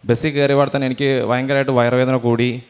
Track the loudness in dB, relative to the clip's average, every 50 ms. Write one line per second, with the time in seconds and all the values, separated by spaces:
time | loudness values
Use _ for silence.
0 | 0 0 0 0 0 -2 0 0 0 2 2 2 2 0 -2 -4 -4 -4 -4 -2
1 | -2 0 0 0 0 -2 -2 -2 -2 -2 -2 0 0 0 2 2 2 2 2 0
2 | 0 0 0 0 0 0 0 2 0 -2 -2 -6 -12